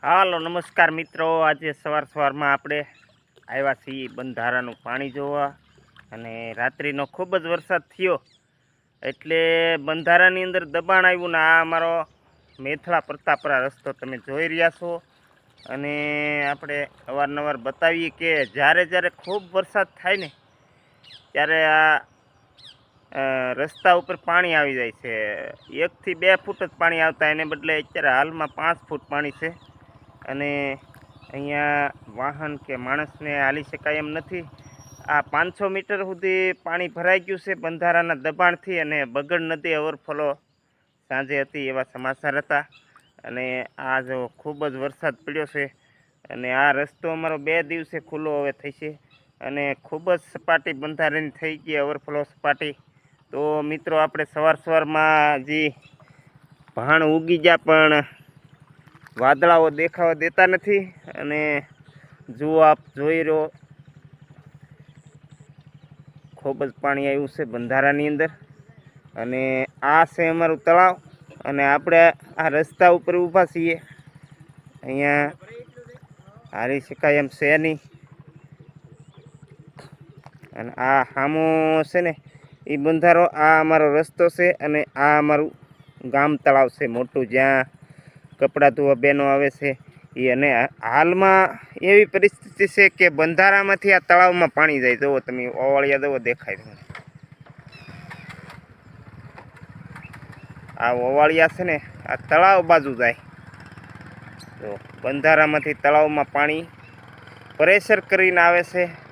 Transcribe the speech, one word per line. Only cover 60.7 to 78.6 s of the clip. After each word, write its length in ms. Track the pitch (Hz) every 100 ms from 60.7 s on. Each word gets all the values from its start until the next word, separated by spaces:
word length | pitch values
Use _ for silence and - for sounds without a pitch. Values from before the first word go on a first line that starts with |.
| 196 190 - - -
અને 240 | 147 151 151 143 143 _ - - _ _ -
જુઓ, 300 | 120 147 160
આપ 180 | 156 151 - -
જોઈ 280 | 147 165
રહ્યો, 280 | 156 156 156 _ _ _ - _ - _ _ - - _ _ _ - - _ _ _ - - - - - _ - - - - -
ખૂબ 300 | 139 131 139
જ 60 | -
પાણી 260 | 143 139 139
આવ્યું 200 | 139 139
છે 160 | - 139
બંધારાની 600 | 120 120 131 139 143 147
અંદર. 220 | 147 160 - - - _ _ _ _ _ -
અને 260 | 117 127 131 131 131 _
આ 240 | 135 156 165
છે 220 | - 165
અમારું 320 | 165 165 156
તળાવ 360 | 165 170 185 180 - - - - -
અને 180 | 143
આપણે 380 | 139 147 143 165 170 - - -
આ 120 | 160
રસ્તા 400 | 143 156 - 180
ઉપર 260 | 175 - 175
ઊભા 300 | 175 180 175
છીએ, 360 | 170 165 165 - - - _ - _ - - _ _
અહીંયા 480 | 131 135 143 147 147 151 - - - - 480 494 _ _ - - _
હારી 280 | - 120 139
શકાય 380 | 135 - 151 147
એમ 120 | 139
છે 280 | - 147 156
નહીં. 220 | 160 156 - - - - - - - -